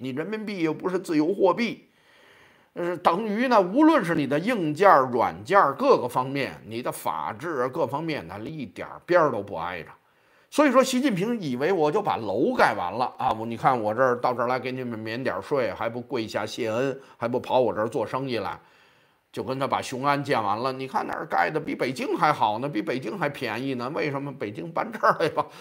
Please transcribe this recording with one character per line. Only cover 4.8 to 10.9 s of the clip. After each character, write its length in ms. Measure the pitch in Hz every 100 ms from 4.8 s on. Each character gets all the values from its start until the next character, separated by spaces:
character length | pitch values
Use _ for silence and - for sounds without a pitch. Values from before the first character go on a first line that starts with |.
| 196
儿、 220 | 156 131
软 320 | 120 101 82
件 160 | 110 196
儿 140 | 156
各 240 | 135 269 180
个 100 | 117
方 220 | 135 131
面， 320 | 139 117 76 73
你 160 | 113
的 80 | 139
法 420 | 139 - 78 76
治 280 | 107 165 143
啊 60 | 127
各 200 | 160 131
方 160 | 139
面， 240 | 165 139 82
它 100 | 98
一 260 | 110 160
点 240 | 113 - 80
儿 140 | 71 -
边 120 | 175
儿 120 | 151
都 100 | 117
不 140 | 101 85
挨 260 | 87 90
着。 80 | 78 - _ _ _ _ _
所 180 | - 302
以 40 |
说， 120 | 247
习 180 | 254